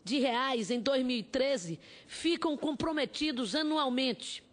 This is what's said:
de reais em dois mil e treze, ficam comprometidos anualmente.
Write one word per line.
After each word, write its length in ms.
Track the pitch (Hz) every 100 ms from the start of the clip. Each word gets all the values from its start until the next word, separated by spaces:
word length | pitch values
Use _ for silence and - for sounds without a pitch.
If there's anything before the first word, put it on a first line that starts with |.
de 160 | 180 277
reais 520 | 262 233 269 247 190
em 100 | 247
dois 220 | 247 269
mil 140 | 254 247
e 40 |
treze, 560 | - 269 262 262 170 160 - - -
ficam 500 | - 320 330 330 294
comprometidos 1000 | 302 285 320 302 262 - 302 247 220
anualmente. 880 | 269 302 311 269 247 262 - - - -